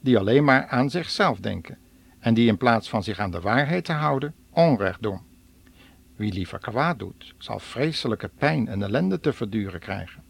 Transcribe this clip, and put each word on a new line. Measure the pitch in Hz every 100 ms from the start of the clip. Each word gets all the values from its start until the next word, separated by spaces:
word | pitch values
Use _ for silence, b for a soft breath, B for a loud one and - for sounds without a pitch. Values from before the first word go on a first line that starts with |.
die | 135 117
alleen | 98 131
maar | 147 131 -
aan | 127 139
zichzelf | 170 160 - 190 104
denken | 98 90 - - b b b b
en | 113
die | 113 117
in | 127
plaats | 127 113 -
van | 110
zich | 101 101
aan | 101
de | 87
waarheid | 90 120 143 180
te | 170
houden, | 156 151 139 147 - _
onrecht | - 170 120 98 90
doen. | 110 95 - - _ _ - b b b - -
Wie | 107
liever | 92 90 -
kwaad | - 113 160 143
doet, | 92 90 - -
zal | - 107
vreselijke | - 113 151 156 127 110 98 -
pijn | 143 156 110
en | 98
ellende | 98 117 185 185
te | 156
verduren | - 107 107 98 87
krijgen. | - 95 92 - -